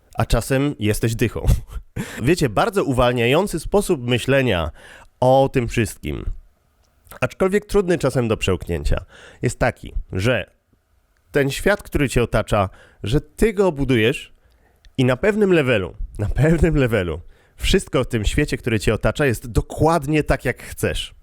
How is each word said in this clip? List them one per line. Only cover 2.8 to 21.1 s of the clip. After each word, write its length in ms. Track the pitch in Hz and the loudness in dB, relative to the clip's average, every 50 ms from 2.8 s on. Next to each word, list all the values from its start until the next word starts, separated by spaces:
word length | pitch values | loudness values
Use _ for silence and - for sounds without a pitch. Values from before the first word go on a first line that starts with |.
| 143 | -2
uwalniający 760 | 143 127 123 123 123 127 123 117 120 139 165 202 202 - 165 | 0 0 2 2 2 2 2 2 2 2 2 0 -2 -4 -8
sposób 480 | - - - 202 202 - 180 131 120 120 | -4 -2 0 0 0 0 -2 -2 0 -2
myślenia 640 | 123 117 - - 135 139 131 120 95 85 78 - - - - - - - - - _ - | -2 0 2 2 2 2 2 2 0 0 -2 -4 -8 -12 -20 -20 -20 -20 -20 -12 _ 0
o 300 | 123 127 131 135 135 135 | 2 4 4 4 4 2
tym 160 | - 135 117 113 | 0 -2 -2 -2
wszystkim, 560 | - 123 110 - - - - 73 69 55 - - - - - _ _ _ _ _ _ _ _ _ _ _ _ - - - | -2 -2 -2 -2 -4 -8 -8 -8 -8 -6 -6 -8 -8 -8 -12 _ _ _ _ _ _ _ _ _ _ _ _ -18 -10 -6
aczkolwiek 460 | - - - - 190 190 196 208 - | -6 -6 -2 -2 -2 0 0 -2 -2
trudny 320 | - - 202 196 175 175 - | 0 0 0 2 2 0 0
czasem 300 | - 131 120 135 120 110 | 0 0 0 0 0 0
do 80 | 107 | -2
przełknięcia, 680 | - - - 90 - - - 85 76 - - - - - - - - - - - - | -2 0 -2 -2 -2 -2 -6 -4 -2 0 0 0 -2 -4 -10 -20 -20 -20 -20 -10 -4
jest 160 | - 117 - - | -4 -4 -2 -2
taki, 340 | 143 120 - - - - - - - - | -2 -2 -2 -4 -10 -10 -8 -8 -8 -6
że 380 | - 95 98 123 123 101 - - _ _ _ _ _ _ _ _ _ _ _ _ _ _ _ _ | -4 -2 0 0 0 -2 -4 -8 _ _ _ _ _ _ _ _ _ _ _ _ _ _ _ _
ten 180 | - 147 135 139 | 0 0 0 0
świat, 320 | - - - 196 208 - | -2 -2 0 0 0 0
który 260 | - - - 139 147 120 | -2 -4 -2 -2 0 0
cię 140 | - 127 | 0 0
otacza, 460 | 117 - - 113 104 - 117 104 95 92 - - - - _ - | 0 0 0 -2 0 0 0 0 0 0 -4 -12 -20 -20 _ -10
że 180 | - 98 123 151 | -4 -2 -2 -2
ty 320 | - - _ - 208 226 | -2 -4 _ 0 0 0
go 200 | 190 196 196 185 | 2 2 0 0
budujesz 600 | 151 135 139 123 131 113 107 117 156 - - - - _ _ _ _ _ _ _ _ _ - - _ - | 0 0 0 2 2 4 4 2 0 -2 -8 -16 -20 _ _ _ _ _ _ _ _ _ -20 -8 _ 0
i 60 | 127 | 2
na 120 | 123 127 | 2 2
pewnym 360 | - - 214 208 214 208 190 | 2 2 0 2 2 4 4
levelu, 420 | 180 160 139 127 120 101 90 - - - - - - - | 4 4 4 2 2 0 0 -4 -8 -10 -10 -8 -6 -6
na 100 | 104 98 | -4 -2
pewnym 480 | - - 131 160 170 156 165 165 156 | 0 2 4 4 4 4 4 2 4
levelu 440 | 147 131 113 113 104 90 85 76 80 - - - _ _ _ _ | 2 2 2 2 0 0 -2 -4 -8 -10 -16 -20 _ _ _ _
wszystko 480 | - - - - 196 - - - 135 120 | -4 0 2 2 2 0 0 -2 -2 0
w 40 | - | 0
tym 160 | - 113 101 | -2 -2 0
świecie, 320 | - - 147 147 - 139 | 0 0 0 0 0 -2
który 240 | - - 123 113 101 | -4 -2 -2 -2 0
cię 140 | - 120 110 | 0 0 0
otacza, 320 | - - 110 - - 151 | 0 0 -2 0 0 0
jest 200 | 135 110 - - | 0 0 -2 -4
dokładnie 800 | 120 104 147 143 - - - 151 156 165 170 135 143 156 151 143 | -4 -4 -4 -4 -4 -2 0 2 2 2 2 0 0 0 0 0
tak, 200 | - 139 - - | 0 -2 -2 -2
jak 180 | 131 117 - | -4 -6 -6
chcesz. 520 | - - - - - 90 78 - - - | -10 -16 -8 -4 -4 -4 -2 -4 -8 -10